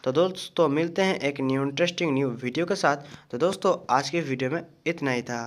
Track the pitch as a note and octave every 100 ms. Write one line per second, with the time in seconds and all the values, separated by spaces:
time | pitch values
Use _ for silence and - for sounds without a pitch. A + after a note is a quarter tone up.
0 | - C3 F#3 F#3 - - D#3+ C#3+ E3+ E3+
1 | F#3+ F3 C#3+ C#3+ C3+ C3+ C#3 C#3 F3 F3
2 | E3+ C3+ C#3 A#2 B2 C3 F3 F#3+ D#3 C#3+
3 | - - _ B2 E3+ F#3+ G3 E3+ - B2+
4 | C#3 E3+ D3 B2+ C3 D#3+ - _ D#3 E3+
5 | C#3 B2 A#2+ A#2+